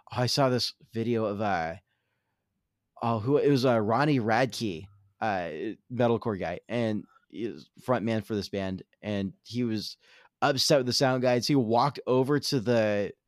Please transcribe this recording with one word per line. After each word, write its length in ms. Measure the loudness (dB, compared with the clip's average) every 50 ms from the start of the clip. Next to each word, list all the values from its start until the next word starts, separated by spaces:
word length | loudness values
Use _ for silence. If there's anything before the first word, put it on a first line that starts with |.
| -18 -8 -2
oh, 100 | -2 0
I 40 |
saw 220 | 0 2 2 2 2
this 260 | 2 0 -2 -4 -6 _ -18 _ -6
video 320 | -4 -2 0 0 0 0
of, 160 | -2 -2 -2
uh, 340 | -2 -2 0 -2 -2 -4 -6 -10 -16 _ _ _ _ _ _ _ _ _ _ _ _ _ _ _ _ _ _ _ _ _ _ -6 -2
oh, 160 | -2 -2 0
who, 180 | 0 2 2
it 140 | 4 4 4
was, 140 | 4 4 4
uh, 160 | 4 2 2
Ronnie 400 | 2 2 2 2 2 2 2 2
Radke, 680 | 2 2 2 2 2 0 -2 -4 -6 -6 -6 -8 -10 -16 -20 _ _ _ _ _
uh, 280 | -4 -2 -2 -2 -4 -6 -6 -6 -8 -8 -8 -10 _ -8 -2
metalcore 460 | 0 2 2 2 0 0 -2 -4 -2
guy, 220 | -4 -6 -6 -8 -8 -6
and 360 | -4 -2 -2 -2 -2 -4 -6 -10 _ _ _ _
he 160 | -12 -8 -8
is 240 | -8 -8 -12 -16 -20 _ -8 -2
front 220 | -2 0 0 0
man 180 | 0 -2 -2 -2
for 120 | -4 -4
this 140 | -4 -4 -4
band, 340 | -6 -6 -4 -4 -6 -8 -10 -16 _ _ -8
and 300 | -6 -4 -4 -4 -6 -8 _ _
he 220 | -10 -6 -4 -4
was 320 | -4 -4 -6 -6 -10 -14 -18 _ _ -20 -20 -20 _ _ _
upset 380 | -2 0 0 0 2 2 2 2
with 80 | 2
the 60 | 2 0
sound 300 | 2 2 2 2 2 2
guys. 240 | 2 2 2 2
He 80 | 2 2
walked 460 | 2 2 2 2 2 2 2 0 -4 -2
over 320 | 0 2 2 2 2 0 0
to 200 | 0 0 -2 0
the, 520 | 0 2 2 2 2 2 2 0 -2 -4 -6 _ _